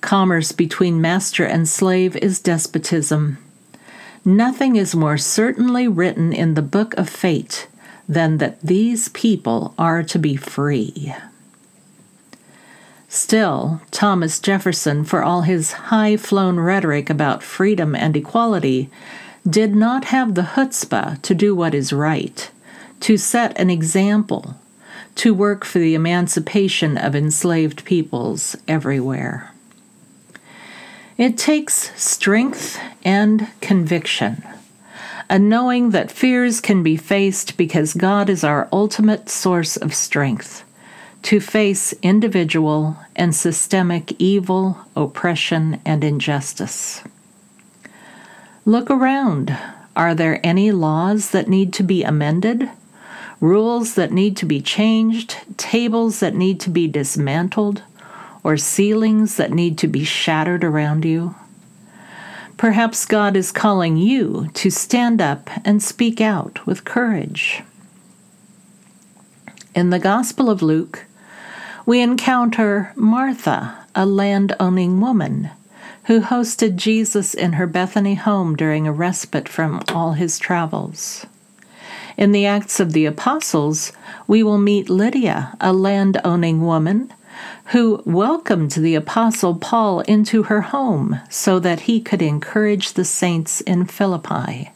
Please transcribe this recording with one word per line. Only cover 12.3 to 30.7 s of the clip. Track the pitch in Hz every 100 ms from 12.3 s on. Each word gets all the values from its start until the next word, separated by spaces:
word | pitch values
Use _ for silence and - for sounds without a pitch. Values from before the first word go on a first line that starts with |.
| - _ - - - - - _
Still, | - - 220 202 135 - 160 -
Thomas | - 208 185 156 -
Jefferson, | - 196 190 180 156 147
for | 151 175
all | - 175
his | 165 180 160
high-flown | - - 220 214 214 - 196 185 175
rhetoric | 165 196 170 147 139
about | 147 147 -
freedom | - - 190 202 156
and | - 160 151
equality, | 151 233 233 196 143 131 135 - - - - - -
did | 160 220 208
not | 226 262 262
have | 262 247
the | 175 180
chutzpah | - 269 - - 110 - 147
to | -
do | 180 208
what | 185 165
is | 147 131
right, | 143 151 156 - - - _ - - - -
to | - 214
set | - 240 233 -
an | 185
example, | 175 160 190 196 208 214 - - - _ _ - - -
to | - 233
work | 196 208 196
for | - 180
the | 165
emancipation | 160 165 175 175 - 156 208 196 - 160 143
of | -
enslaved | 143 151 147 180 165 156 147
peoples | - 180 156 127 120 165 - - -
everywhere. | 156 139 139 127 131 127 - - - _ _ _ _ _ _ _ - - - -